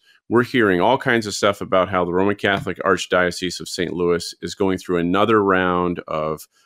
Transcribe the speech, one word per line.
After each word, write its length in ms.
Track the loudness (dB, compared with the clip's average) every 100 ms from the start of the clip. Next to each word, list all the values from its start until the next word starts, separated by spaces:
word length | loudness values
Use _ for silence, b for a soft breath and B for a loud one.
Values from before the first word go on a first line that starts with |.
| b b _
we're 160 | 0 2
hearing 340 | 2 2 4
all 180 | 2 2
kinds 300 | 2 0 -2
of 60 |
stuff 260 | 0 0 0
about 300 | 0 0 2
how 160 | 0 0
the 80 |
Roman 240 | 0 0 0
Catholic 400 | -2 -2 -4 -4
Archdiocese 800 | 0 0 2 2 2 -2 -8 -8
of 80 | -10
Saint 240 | -6 -4
Louis 420 | -2 0 0 -4 -12
is 140 | -12 -2
going 220 | -2 -2
through 220 | -2 -2
another 440 | 2 2 4 4
round 560 | 4 2 2 0 -2 -4 -6
of 400 | -6 -4 -6 -12 _